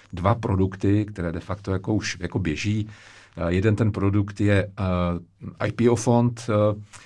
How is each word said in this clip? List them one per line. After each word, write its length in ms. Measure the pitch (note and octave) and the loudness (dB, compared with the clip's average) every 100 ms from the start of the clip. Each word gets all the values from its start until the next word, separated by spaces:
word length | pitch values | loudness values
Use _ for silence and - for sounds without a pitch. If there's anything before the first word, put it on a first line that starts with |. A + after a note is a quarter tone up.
| - | -12
dva 220 | E2+ F#2 A#2 | -2 0 2
produkty, 680 | G#2+ F#2+ F#2+ - G2 G#2 G#2 | 0 2 0 0 2 2 0
které 260 | G#2 F2 | -4 -6
de 80 | F2 | -6
facto 320 | - F#2 - | -8 -8 -4
jako 220 | F#2+ G2 | -4 -2
už 240 | G#2+ - - | -2 -2 -8
jako 200 | F2 A2 | -6 -4
běží. 480 | F2 D2+ G#2 G#2+ G#2 - - - - - | -2 -2 -2 -2 -4 -12 -20 -20 -20 -6
Eh, 160 | E2+ | 0
jeden 220 | F2+ G#2+ G#2+ | 2 2 4
ten 160 | A2 | 2
produkt 500 | G2+ G2 G2+ G2+ - | 2 2 2 -2 0
je, 260 | G2+ G2 F#2 - | 2 4 2 -2
eh, 880 | F#2+ F2+ F2 E2+ - _ F#2+ - G#2+ | 0 0 0 -2 -8 _ -16 -6 -6
I 40 | |
P 180 | G#2 A#2 | 2 2
O 60 | A#2 | 4
fond, 500 | B2 A#2+ A#2+ A#2 - | 4 2 2 -2 -2
eh, 40 | G#2 G#2 G#2 G#2 - | 2 2 0 -8 -20